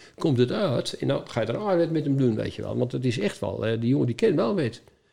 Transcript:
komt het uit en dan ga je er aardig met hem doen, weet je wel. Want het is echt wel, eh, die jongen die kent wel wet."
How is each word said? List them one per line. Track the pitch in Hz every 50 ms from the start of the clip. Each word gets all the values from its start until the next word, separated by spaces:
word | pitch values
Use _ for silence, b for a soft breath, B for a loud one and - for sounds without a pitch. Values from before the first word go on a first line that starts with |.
| b b b
komt | - - 123 131 120
het | 123 123
uit | 190 220 214 165 120 - - -
en | - - 135 131
dan | 139 - - -
ga | - -
je | -
er | - - 196
aardig | 214 208 185 170 170 156
met | 160 156 143
hem | 143 139
doen, | 139 135 123 110
weet | 107 - - -
je | -
wel. | 107 101 110
Want | 120 123 120
het | - 131 123
is | 127 113 123
echt | 202 196 - -
wel, | - - 98 113 110
eh, | 110 113 113
die | 117 117
jongen | 135 147 143
die | 120 113
kent | - - 220 165
wel | 151 214 233 208
wet." | 185 143 110 - - - - _ _ _ _